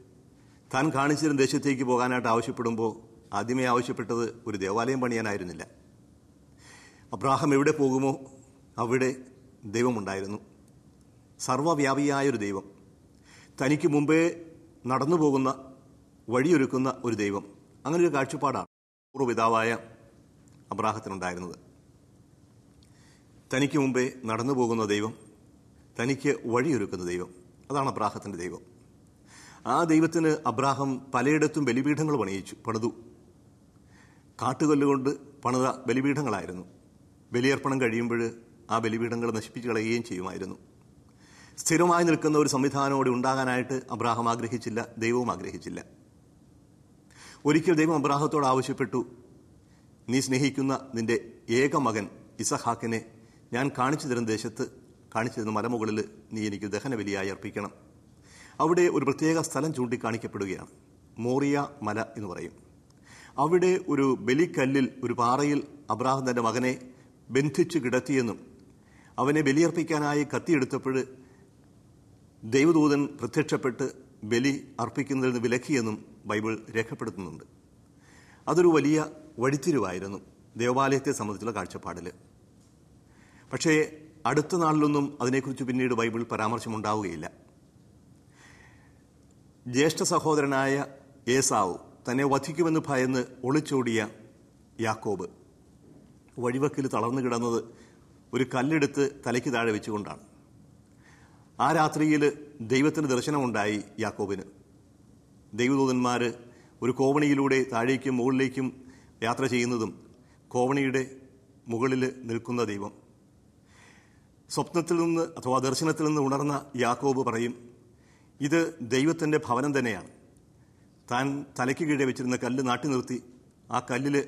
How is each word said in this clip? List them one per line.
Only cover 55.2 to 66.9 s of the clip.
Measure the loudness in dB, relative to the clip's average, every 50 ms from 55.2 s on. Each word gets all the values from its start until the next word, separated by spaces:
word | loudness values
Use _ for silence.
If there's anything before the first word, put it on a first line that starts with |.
| -4 -4 -4
തരുന്ന | -6 -4 -2 -2
മലമുകളിൽ | -2 -2 -2 -2 -2 -2 -2 -2 -4 -4 -6 -10 -20 -16 -12 -8
നീ | -6 -4
എനിക്ക് | -4 -4 -6 -6 -6
ദഹനബലിയായി | -6 -6 -4 -4 -6 -4 -4 -4 -4 -4 -4 -4
അർപ്പിക്കണം." | -6 -8 -10 -10 -8 -8 -8 -10 -12 -16 -20 -20 -20 -20 -20 -20 -20 -20 -20 -20 -20 -20 -20 -12 -4 -2
അവിടെ | 0 2 4 4 4 4 2
ഒരു | 2 0
പ്രത്യേക | 0 0 0 2 2 2 2
സ്ഥലം | 0 -2 -2 -4 -2 -2 -2
ചൂണ്ടിക്കാണിക്കപ്പെടുകയാണ്, | -4 -4 -4 -4 -4 -4 -4 -4 -4 -6 -8 -6 -6 -6 -6 -6 -8 -10 -16 -20 -20 -20 _ -20 -20 -20 -18 -12 -6
മോറിയ | -4 -2 0 2 2 2 2 0 -2 -4 -8 -8
മല | -6 -4 -2 -4 -4 -6 -8
എന്ന് | -10 -10 -8
പറയും. | -8 -10 -10 -12 -14 -18 -20 -20 -20 -20 -20 _ _ _ -20 -20 -20 -20 -20 -8 -2
അവിടെ | 0 2 4 4 4 4 4 2 2 0
ഒരു | 0 2 2 4 4 2 2
ബലിക്കല്ലിൽ, | 0 2 2 2 2 2 2 0 2 2 4 2 2 0 -2 -4 -6
ഒരു | -4 0
പാറയിൽ | 0 2 2 2 2 2 2 0 0 -2 -6 -12 -12 -8 -6
അബ്രാഹം | -4 0 0 0 0 0 0
തൻ്റെ | 0 0 2
മകനെ | 2 2 2 2 0 0 -2 -4 -8 -16